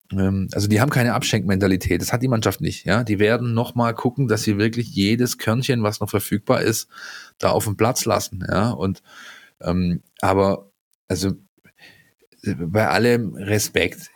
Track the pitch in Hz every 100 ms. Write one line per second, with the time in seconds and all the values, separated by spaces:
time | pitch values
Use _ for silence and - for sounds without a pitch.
0 | _ 98 95 98 92 - 104 104 143 131
1 | 120 113 - 113 92 95 98 92 - 87
2 | 98 120 131 113 117 - - - 98 104
3 | 117 98 104 117 120 113 120 120 117 113
4 | 123 131 127 107 - 101 113 117 113 98
5 | 98 117 120 - - 117 131 120 104 104
6 | 107 104 - 101 - 120 95 110 - -
7 | - - - _ 90 80 110 101 110 -
8 | - 98 - 95 90 90 113 - 95 92
9 | _ - - - - _ 87 90 87 85
10 | - - 98 95 98 92 - _ _ _
11 | - - 98 - _ _ _ _ - -
12 | _ _ _ _ - - 87 104 101 87
13 | 120 120 104 - 98 104 - 95 87 -
14 | -